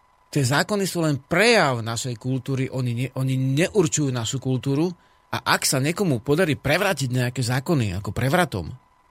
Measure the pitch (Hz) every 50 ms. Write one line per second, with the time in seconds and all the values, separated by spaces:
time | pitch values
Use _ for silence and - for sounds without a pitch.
0 | _ _ _ _ _ - - 151 135 117 143 156 185 - 214 202 190 170 - 175
1 | 160 156 143 131 - - 156 175 214 240 233 202 160 139 123 117 107 113 117 117
2 | - 127 120 - - 127 131 127 - 135 135 127 135 - - 131 127 123 117 120
3 | 131 - - 131 131 131 131 131 131 131 135 147 185 185 - 208 165 147 - 156
4 | 147 135 127 123 113 - - 127 - 131 131 123 - 139 139 147 165 185 170 _
5 | _ _ _ _ _ - - - - - - - - - 160 131 135 151 175 208
6 | 208 170 131 107 - 143 147 165 190 156 131 - - 131 151 180 202 190 196 -
7 | 135 120 127 127 123 123 - 139 117 113 123 135 - - 170 135 113 101 87 101
8 | - 107 - - 127 135 160 180 175 135 - 95 78 - 123 - _ _ _ _
9 | _ _